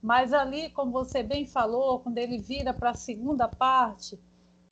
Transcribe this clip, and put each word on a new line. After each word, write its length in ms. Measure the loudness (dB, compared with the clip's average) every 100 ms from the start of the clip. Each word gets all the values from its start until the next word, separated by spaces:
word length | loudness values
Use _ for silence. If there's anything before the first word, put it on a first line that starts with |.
mas 300 | 4 4 4
ali, 380 | 2 2 -2 -6
como 220 | -4 -2
você 320 | -2 -2 -2
bem 240 | -2 -4 -2
falou, 520 | 0 2 2 2 0
quando 200 | -2 -4
ele 180 | -4 -6
vira 340 | -6 -4 -4
pra 220 | 0 -2
segunda 540 | -2 -8 -6 -2 0 0
parte, 720 | 2 4 4 4 -2 -14 -16 _ _ _ _ _